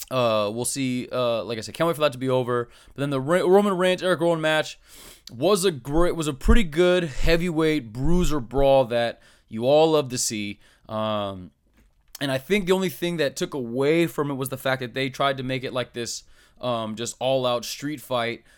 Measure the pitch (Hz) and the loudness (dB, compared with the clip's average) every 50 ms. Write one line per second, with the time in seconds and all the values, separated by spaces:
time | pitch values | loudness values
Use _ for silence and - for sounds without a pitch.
0 | - - 131 131 120 113 110 107 104 104 110 117 123 - - 143 135 127 123 123 | -12 -6 -2 0 2 2 2 2 0 0 -2 -4 -4 -4 -4 -4 -2 -2 -2 -4
1 | 113 - - 127 123 120 117 110 90 104 117 110 101 107 - - 165 170 156 147 | -6 -6 -4 -2 -2 -2 -2 -2 -4 -6 -6 -8 -8 -8 -4 -2 -2 -2 0 0
2 | 151 143 127 127 131 131 127 127 123 120 123 120 117 - - - - - - - | 0 0 0 -2 -2 0 0 0 0 0 -2 -4 -4 -6 -12 -20 -20 -16 -10 -6
3 | 139 143 139 131 131 147 175 185 - 180 180 202 202 208 190 175 185 185 185 175 | -4 -4 -2 -2 0 2 2 2 4 6 6 6 6 4 2 2 2 0 0 0
4 | 165 185 175 139 170 170 170 160 156 156 156 156 151 - - - _ - - - | 0 0 0 2 2 0 0 2 0 0 0 0 -2 -4 -8 -18 _ -20 -20 -20
5 | - - - - - - - 113 143 185 214 180 175 - 160 127 131 143 143 170 | -20 -20 -20 -20 -20 -16 -6 0 2 2 2 2 2 0 -2 -4 -6 -2 2 2
6 | 175 - - 165 156 151 139 - - - 226 240 208 156 143 165 180 180 180 180 | 2 2 2 -2 -4 -4 -4 0 4 8 8 8 6 6 2 2 4 4 4 2
7 | 170 151 123 - - 160 170 170 175 180 156 156 160 156 156 151 117 110 104 127 | 0 -2 0 2 4 4 4 4 2 0 0 2 2 2 2 0 -4 -6 -6 -2
8 | 135 143 175 180 175 143 151 143 113 101 120 139 139 135 135 135 131 110 120 117 | 2 4 4 4 4 2 0 -2 -4 -2 0 2 4 6 6 6 4 2 0 0
9 | 117 117 - - _ _ _ _ _ - 113 110 117 131 147 151 160 165 156 147 | -2 -2 -4 -8 _ _ _ _ _ -12 -6 -2 2 4 6 6 6 6 4 2
10 | 139 127 127 123 - - 120 104 104 104 98 - _ _ _ _ _ - 110 107 | 0 0 -4 -4 -4 -4 -4 -4 -6 -6 -8 -10 _ _ _ _ _ -8 -6 -4
11 | 110 110 107 104 101 98 98 92 90 82 _ _ _ _ _ _ _ _ _ _ | -4 -2 -2 -2 -4 -6 -8 -10 -14 -18 _ _ _ _ _ _ _ _ _ _
12 | _ _ - - 143 139 131 131 - - 196 208 170 175 185 190 190 175 - - | _ _ -12 -8 -6 -4 -4 -4 -2 -2 -2 0 2 0 0 0 0 -4 -4 -4
13 | 175 175 175 160 147 135 - - 180 - - 139 123 113 117 131 135 143 160 170 | -6 -4 -2 -2 -2 -4 -4 -6 -8 -6 -6 -8 -8 -6 -4 0 0 2 2 2
14 | 170 160 - - 147 143 139 127 135 131 135 127 - 135 135 131 135 113 113 131 | 2 0 -2 -4 -4 -4 -4 -6 -6 -8 -8 -6 -4 -4 -4 -4 -4 -6 -6 -4
15 | 135 135 131 - 143 139 135 131 131 131 131 127 127 123 120 127 123 - - 120 | -6 -4 -2 -2 -2 -2 -2 -2 -4 -6 -6 -6 -6 -6 -6 -6 -6 -6 -8 -8
16 | 117 110 - - - - - _ _ _ _ - - 123 120 113 110 107 110 110 | -8 -8 -8 -12 -14 -18 -20 _ _ _ _ -8 -6 -4 -4 -4 -4 -6 -6 -8
17 | 120 113 - - 123 131 135 131 127 123 120 120 107 - - - 139 147 151 123 | -8 -10 -8 -4 -2 0 0 2 2 0 -2 -2 -4 -8 -10 -8 -8 -8 -8 -10
18 | - - 127 120 117 117 117 - _ _ _ | -8 -4 -4 -2 -2 -4 -6 -10 _ _ _